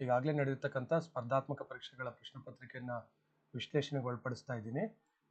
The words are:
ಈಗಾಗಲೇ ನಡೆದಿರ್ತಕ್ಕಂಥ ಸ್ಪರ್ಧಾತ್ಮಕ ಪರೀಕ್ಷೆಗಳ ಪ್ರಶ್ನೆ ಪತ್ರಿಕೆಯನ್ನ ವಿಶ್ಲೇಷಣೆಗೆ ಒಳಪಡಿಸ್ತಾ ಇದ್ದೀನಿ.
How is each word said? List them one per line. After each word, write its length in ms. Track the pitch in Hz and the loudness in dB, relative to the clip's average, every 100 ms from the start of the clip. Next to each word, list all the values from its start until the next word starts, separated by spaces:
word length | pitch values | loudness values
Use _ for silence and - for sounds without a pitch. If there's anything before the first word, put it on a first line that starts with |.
ಈಗಾಗಲೇ 300 | 127 123 147 | 4 4 4
ನಡೆದಿರ್ತಕ್ಕಂಥ 640 | 147 139 131 139 135 123 | 2 2 2 0 0 2
ಸ್ಪರ್ಧಾತ್ಮಕ 680 | 165 165 127 120 135 131 - | 2 2 -4 2 2 2 -6
ಪರೀಕ್ಷೆಗಳ 480 | - 127 - 127 127 | -8 -10 -12 -8 -8
ಪ್ರಶ್ನೆ 340 | - - 131 | -8 -14 -14
ಪತ್ರಿಕೆಯನ್ನ 480 | 127 117 123 127 123 120 - _ _ _ _ | -14 -14 -12 -8 -6 -6 -8 _ _ _ _
ವಿಶ್ಲೇಷಣೆಗೆ 520 | 127 - 147 - 143 123 | -6 2 2 2 0 0
ಒಳಪಡಿಸ್ತಾ 480 | 117 127 120 - | -2 -2 -4 -4
ಇದ್ದೀನಿ. 500 | 117 110 135 220 - _ _ _ | -4 -2 0 -2 -4 _ _ _